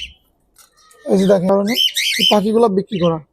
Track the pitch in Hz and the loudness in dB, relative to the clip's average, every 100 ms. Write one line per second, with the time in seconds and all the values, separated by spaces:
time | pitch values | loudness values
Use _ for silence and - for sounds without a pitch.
0 | - - _ _ _ _ _ _ _ - | -4 -12 _ _ _ _ _ _ _ -12
1 | 285 196 190 196 185 196 202 254 - - | -2 0 2 2 2 0 0 0 -2 -2
2 | - - - 208 202 220 233 185 - 190 | -4 -2 0 2 2 2 2 0 -4 -2
3 | 170 160 - | -2 -2 -8